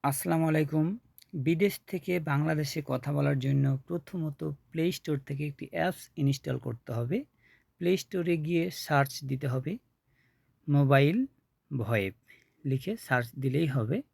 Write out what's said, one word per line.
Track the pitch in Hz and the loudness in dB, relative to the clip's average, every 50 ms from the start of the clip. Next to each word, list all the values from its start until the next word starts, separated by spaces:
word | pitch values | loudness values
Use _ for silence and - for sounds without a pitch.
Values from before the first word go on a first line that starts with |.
| - 143 | 0 -2
আসসালামু | 139 - - 180 170 160 160 160 | -2 -2 0 0 2 2 4 4
আলাইকুম। | 156 156 156 143 151 156 156 170 202 240 _ _ _ - - _ - 160 127 | 4 4 2 2 2 2 2 2 0 -4 _ _ _ -20 -20 _ -6 -2 0
বিদেশ | 147 175 165 202 202 196 - _ - | 2 2 4 2 0 0 -4 _ -8
থেকে | - 175 - - 180 180 156 160 | -8 -6 -2 -2 -2 -2 0 0
বাংলাদেশে | 143 143 151 160 160 151 151 139 - 160 147 - | 0 2 2 2 0 0 -2 -2 -4 -6 -4 -2
কথা | 131 127 131 139 | -4 -2 -2 -2
বলার | 143 143 143 143 143 135 123 | 0 2 2 2 2 2 2
জন্য | 139 139 139 139 135 135 135 - | 2 2 4 4 2 2 0 -2
প্রথমত | - 170 170 - - - 175 160 151 147 _ 165 156 143 - _ _ | -6 -6 -6 -6 -6 -6 -4 -4 -4 -6 _ -6 -8 -8 -8 _ _
প্লে | - 160 160 180 | -4 -2 0 0
স্টোর | 180 - _ - 151 139 139 | -2 -4 _ -4 -4 -4 -4
থেকে | - 143 139 147 147 | -6 -6 -6 -6 -8
একটি | 139 - 156 - | -8 -10 -14 -8
অ্যাপস | - 170 160 180 180 - - - _ - | -2 -2 0 0 -2 -6 -14 -16 _ 0
ইনস্টল | 143 139 135 135 - - 131 127 - | 2 2 2 0 -4 -6 -6 -4 -4
করতে | 120 117 120 _ - | -8 -10 -8 _ -6
হবে। | 117 117 120 120 170 247 294 _ _ _ _ _ _ _ _ _ _ _ | -4 -4 -2 -2 -2 -4 -4 _ _ _ _ _ _ _ _ _ _ _
প্লে | 175 175 190 185 | 0 0 0 0
স্টোরে | - _ - 185 170 180 175 160 151 | -2 _ -4 -4 0 0 0 0 0
গিয়ে | 156 175 165 165 180 - - - | 0 0 0 0 0 -4 -8 -4
সার্চ | - 156 139 139 139 - - 143 135 | 2 2 2 2 2 -2 -10 -6 -6
দিতে | 135 131 - 131 | -6 -4 -2 -2
হবে | 123 131 127 151 202 254 _ _ _ _ _ _ _ _ _ _ _ _ _ _ _ _ _ - | -2 -2 -2 -4 -8 -8 _ _ _ _ _ _ _ _ _ _ _ _ _ _ _ _ _ 2
মোবাইল | 143 143 143 135 139 135 143 147 180 240 269 - _ _ _ _ _ _ _ _ | 4 4 6 8 8 6 6 6 4 2 -2 -2 _ _ _ _ _ _ _ _
ভয়েপ, | 143 127 113 107 117 107 98 95 - _ _ _ - _ _ _ _ _ - | -6 -4 -2 0 0 0 0 -2 -6 _ _ _ -20 _ _ _ _ _ -4
লিখে | 143 131 135 - 185 220 226 - | -4 -2 -2 -2 -6 -8 -8 -2
সার্চ | - 135 123 120 117 - 135 | 0 0 0 0 -2 -8 -4
দিলেই | 131 135 127 151 170 147 131 | -4 0 0 2 0 2 0
হবে। | 135 110 107 147 240 - _ | -2 0 0 -2 -4 -4 _